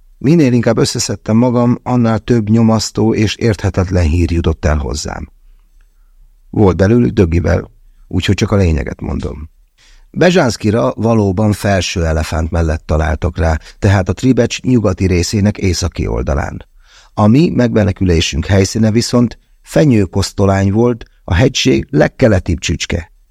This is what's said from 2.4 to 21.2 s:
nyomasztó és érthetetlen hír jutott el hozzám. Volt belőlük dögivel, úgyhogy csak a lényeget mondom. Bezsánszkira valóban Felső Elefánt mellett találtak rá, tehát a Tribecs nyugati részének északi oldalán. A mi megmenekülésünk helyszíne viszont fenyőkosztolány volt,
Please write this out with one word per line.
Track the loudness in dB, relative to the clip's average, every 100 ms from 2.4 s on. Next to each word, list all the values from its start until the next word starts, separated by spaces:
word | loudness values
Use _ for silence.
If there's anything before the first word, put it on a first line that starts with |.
| 2
nyomasztó | 2 4 2 -2 -2 -2
és | 0 -2 0
érthetetlen | -2 -2 -4 -2 -2 0
hír | 0 0 0
jutott | 0 -2 -2 -2
el | -2
hozzám. | -4 -8 -10 -12 -14 _ _ -20 _ _ _ _ _ _ -20 _ -10
Volt | 0 2 2
belőlük | 2 4 2
dögivel, | 2 2 2 0 -2 -4 _ _ _ -8
úgyhogy | -6 -2 -2
csak | 0
a | 2
lényeget | 2 0 -4 -10
mondom. | -8 -8 -8 -10 -16 _ _ _ _ -20 -12
Bezsánszkira | 0 2 2 0 0 -2 0 -2 -2
valóban | 0 2 2 2 0
Felső | 0 0 -2 -2 -4 -2
Elefánt | -2 -2 -4 -4
mellett | -2 -2 -4 -2
találtak | -2 -2 -2 -4 -2
rá, | -2 -2 -6 -4
tehát | 0 2 0
a |
Tribecs | -2 0 2 0 -2
nyugati | 0 0 0 0 0
részének | 0 0 0 0 0
északi | -2 -2 -4 -4 -4
oldalán. | -4 -2 -4 -4 -10 -18 _ _ -20 _
A | 0 2
mi | 4 2
megmenekülésünk | 2 0 2 0 0 0 0 0 -4 0
helyszíne | 0 0 0 0
viszont | 0 0 0 0 -4 _ _
fenyőkosztolány | -4 0 4 2 2 -2 -4 0 0 2 0
volt, | 2 0 -2 -10 _